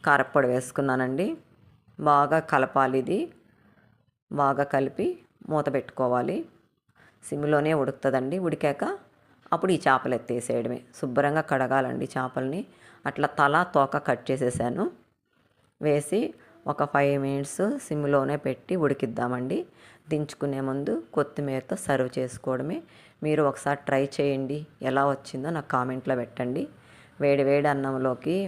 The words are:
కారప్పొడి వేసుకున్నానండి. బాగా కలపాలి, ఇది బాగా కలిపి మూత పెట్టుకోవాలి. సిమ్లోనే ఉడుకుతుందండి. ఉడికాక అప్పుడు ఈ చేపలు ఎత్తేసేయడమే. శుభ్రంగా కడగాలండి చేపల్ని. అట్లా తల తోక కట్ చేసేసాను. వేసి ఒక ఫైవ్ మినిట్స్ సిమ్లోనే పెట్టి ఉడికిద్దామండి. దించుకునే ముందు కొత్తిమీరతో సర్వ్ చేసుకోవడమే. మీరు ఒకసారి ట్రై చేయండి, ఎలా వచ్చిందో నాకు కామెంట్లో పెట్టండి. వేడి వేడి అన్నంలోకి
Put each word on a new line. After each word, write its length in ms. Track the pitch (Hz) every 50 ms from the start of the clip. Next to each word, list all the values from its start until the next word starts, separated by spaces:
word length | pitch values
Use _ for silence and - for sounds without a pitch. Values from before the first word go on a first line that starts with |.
| -
కారప్పొడి 400 | 160 143 135 131 - - 147 135 123 123
వేసుకున్నానండి. 720 | 127 127 - - - 139 135 131 131 127 127 131 143 185 240 330 - - _ _ _ _ - _ _ _ _ _ - 156
బాగా 300 | 151 147 143 143 139 156 160 156 -
కలపాలి, 480 | - 135 131 127 - 139 135 127 131 135 123
ఇది 160 | - 175 208 339 339 - _ _ _ _ _ _ _ _ _ _ _ _ _ _ _ _ _ _ _
బాగా 320 | - 143 143 139 139 139 143 139 -
కలిపి 320 | 135 139 135 143 - 202 359 359 - - _ _ _ - -
మూత 160 | 156 151 147 - 151
పెట్టుకోవాలి. 640 | 135 - - - - 131 123 123 123 123 139 175 311 330 - _ _ _ _ _ _ _ _ _ _ - - _ _ -
సిమ్లోనే 440 | - 147 143 147 147 151 147 147 151 160 151
ఉడుకుతుందండి. 560 | 135 127 135 - - 139 131 131 127 135 160 190 185
ఉడికాక 360 | 165 156 - - 147 139 - 190 294 403 392 - _ _ _ _ _ _ _ _ - -
అప్పుడు 180 | 160 - 190 180
ఈ 20 | 147 -
చేపలు 280 | 147 131 127 - 127 127
ఎత్తేసేయడమే. 600 | 113 120 - 120 120 117 - 117 120 117 120 123 120 - _ -
శుభ్రంగా 440 | - - 135 123 139 143 143 147 156 151 -
కడగాలండి 560 | 147 131 131 127 131 135 131 127 123 127 139 131 -
చేపల్ని. 460 | 131 131 127 - 135 131 131 147 185 269 - - - - - - - _ 139
అట్లా 180 | 139 - 147 147 - -
తల 160 | 147 139 147 165 180 175 -
తోక 220 | 151 139 135 - 143 -
కట్ 160 | - 127 120 - -
చేసేసాను. 560 | 135 135 139 127 123 - 120 123 120 - 208 359 - - _ _ _ _ _ _ _ _ _ _ _ _ _ _ _ _ -
వేసి 340 | 151 143 147 147 - - 208 277 - - - - - - - - -
ఒక 120 | 147 - 147 143 -
ఫైవ్ 220 | 143 143 139 143 139 135
మినిట్స్ 360 | 135 139 139 143 143 - - 185 214 285 277 -
సిమ్లోనే 520 | - 151 147 147 143 143 139 135 139 147 147 -
పెట్టి 280 | 143 131 - - - 180 185 156
ఉడికిద్దామండి. 760 | 139 135 - - 113 117 - 117 123 123 123 123 131 175 330 359 - _ - - - - - _ - 156
దించుకునే 460 | 151 151 143 - _ 143 143 139 135 135 135
ముందు 260 | 131 139 143 202 226 330 330 - -
కొత్తిమీరతో 600 | 156 143 143 - - 143 139 135 131 - - - - -
సర్వ్ 240 | - 143 127 131 127 -
చేసుకోవడమే. 640 | 131 127 123 - - - 131 131 127 131 151 190 330 349 - - - - - _ _ -
మీరు 160 | 151 151 151 151 139
ఒకసారి 300 | 135 - - 143 143 143 - -
ట్రై 140 | 143 135 139 139 -
చేయండి, 420 | - 143 143 139 135 135 131 143 151 151 - - _ - 131
ఎలా 160 | 131 139 139 143 135
వచ్చిందో 380 | 135 - - - 135 131 156 170 156
నాకు 120 | 135 - -
కామెంట్లో 420 | 131 123 131 131 131 123 135 131 123 120
పెట్టండి. 420 | 113 - - 127 123 127 160 277 294 - - - - - - - - _ - 143
వేడి 220 | 143 139 143 139 135
వేడి 180 | 139 143 143 147 143
అన్నంలోకి 600 | 139 139 135 135 131 131 135 127 123 - 156 170 190 196